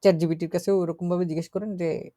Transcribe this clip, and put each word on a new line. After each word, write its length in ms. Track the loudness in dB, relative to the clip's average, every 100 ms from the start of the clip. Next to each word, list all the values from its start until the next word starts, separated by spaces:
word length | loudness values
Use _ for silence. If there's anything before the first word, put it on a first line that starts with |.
চ্যাট 140 | 6 4
জিপিটির 340 | 2 -2 -2
কাছেও 300 | -4 0 0
ওরকমভাবে 460 | 0 -4 -2 -2 0
জিজ্ঞেস 240 | -4 -4
করেন 280 | -6 -6 -4
যে 320 | -4 -4 -8